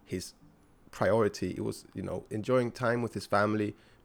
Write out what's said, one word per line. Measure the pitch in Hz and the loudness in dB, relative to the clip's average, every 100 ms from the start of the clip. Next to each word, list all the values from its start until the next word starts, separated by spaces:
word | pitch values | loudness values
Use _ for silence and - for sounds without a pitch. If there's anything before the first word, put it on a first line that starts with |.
his | - 92 - - - _ _ _ - | -10 -8 -8 -14 -20 _ _ _ -18
priority. | - 98 113 104 - 95 - | 0 4 4 4 0 -4 -4
It | |
was, | 107 101 - | -4 -6 -10
you | - | -8
know, | 92 92 - | -6 -6 -6
enjoying | 107 101 127 120 | -6 0 2 2
time | - 120 120 | -2 -2 0
with | 113 | -2
his | 101 - | -6 0
family, | 101 104 107 104 - - _ | 2 4 2 -2 -6 -16 _